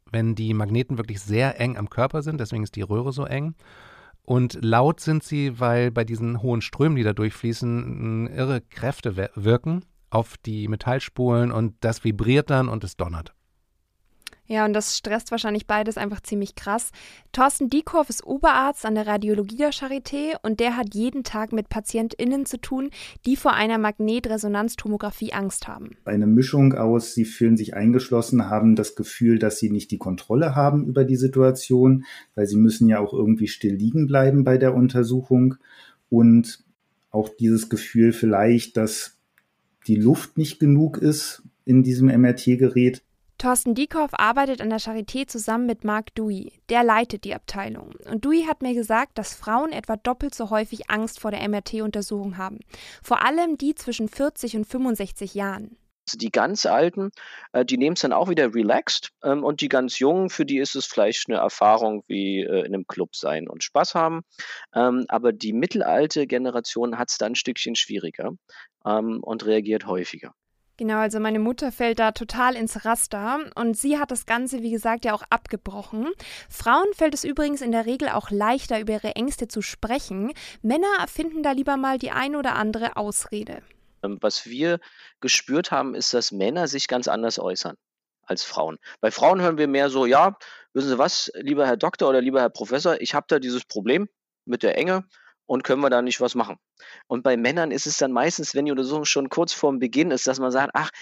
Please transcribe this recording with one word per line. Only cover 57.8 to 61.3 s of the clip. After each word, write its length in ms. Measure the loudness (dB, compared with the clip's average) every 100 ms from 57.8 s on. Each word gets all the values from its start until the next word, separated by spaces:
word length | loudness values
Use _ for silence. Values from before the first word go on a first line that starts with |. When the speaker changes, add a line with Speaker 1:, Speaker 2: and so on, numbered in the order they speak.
| 0 0
Speaker 4:
dann 100 | 0
auch 160 | 0 0
wieder 260 | 2 2
relaxed, 560 | 2 2 2 0 -6 -6 -8
ähm, 180 | -2 0
und 180 | 0 -2
die 80 | 0
ganz 300 | 0 0 0
Jungen, 320 | 2 2 -2
für 160 | -2 -2
die 120 | 0
ist 180 | -2 -4
es 100 | -6
vielleicht 420 | 0 0 0
eine 100 | -4